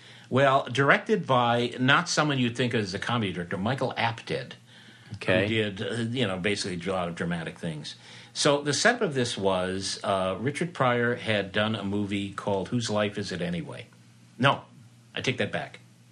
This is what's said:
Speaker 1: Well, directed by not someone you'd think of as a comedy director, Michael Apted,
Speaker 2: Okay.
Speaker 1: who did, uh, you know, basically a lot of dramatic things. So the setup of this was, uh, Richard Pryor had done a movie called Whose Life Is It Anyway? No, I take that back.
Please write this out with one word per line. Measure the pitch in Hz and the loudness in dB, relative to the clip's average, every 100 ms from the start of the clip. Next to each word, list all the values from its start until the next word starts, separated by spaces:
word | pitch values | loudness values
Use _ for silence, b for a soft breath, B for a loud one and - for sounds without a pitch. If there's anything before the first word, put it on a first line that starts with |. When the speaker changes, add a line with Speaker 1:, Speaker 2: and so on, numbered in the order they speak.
| B B B | B B B
Speaker 1:
Well, | 123 139 135 - | 4 6 6 2
directed | 120 139 208 - 208 135 | 2 4 4 4 0 4
by | 127 120 120 120 120 | 4 4 2 0 0
not | 131 151 170 | 4 4 4
someone | - 151 135 | 2 2 2
you'd | 120 117 | 0 0
think | 123 | 0
of | 117 | 0
as | 101 | -2
a | 92 | -4
comedy | - 120 98 | -2 -2 -2
director, | 87 87 95 | -4 -6 -4
Michael | 104 131 127 - | -2 -2 -2 0
Apted, | 113 113 - 69 67 - B B B B B 104 | -2 -2 -6 -6 -6 -16 B B B B B -6
Speaker 2:
Okay. | - 92 101 | 2 2 4
Speaker 1:
who | 113 107 | 0 0
did, | 95 | -4
uh, | 113 117 113 127 | -4 -2 -2 0
you | 107 | -2
know, | 92 | 0
basically | 101 101 104 90 90 | 0 -2 -4 -4 -2
a | |
lot | 92 87 | -2 -2
of | 85 | -4
dramatic | 87 85 80 - | -4 -2 -6 -8
things. | 85 76 73 - B B B | -8 -8 -10 -14 B B B
So | - 151 143 | 0 2 2
the | 143 | 0
setup | 139 220 240 | 2 2 2
of | 202 | 0
this | 135 117 - | 0 -2 0
was, | 98 92 92 95 95 - | 0 2 0 -2 -4 -4
uh, | 107 95 92 95 | 0 0 0 0
Richard | 123 143 175 | -4 -2 -6
Pryor | - 131 120 120 120 | 0 2 2 0 0
had | 110 107 95 | 0 0 0
done | 101 107 | 0 0
a | 110 | 0
movie | 98 101 101 101 101 | -2 -2 -2 -2 -4
called | 98 - 98 90 | -6 -2 -2 0
Whose | 123 113 | -2 0
Life | 107 104 107 | 0 0 -2
Is | 92 | -6
It | 92 | -4
Anyway? | 85 87 73 62 - - - - - - | -4 -4 -6 -14 -18 -20 -20 -20 -20 2
No, | 139 127 - - - - - | 2 2 -6 -20 -20 -20 -12
I | - | -4
take | - 117 | -4 -2
that | 104 | -2
back. | 87 71 - - - - | -4 -8 -14 -20 -20 -20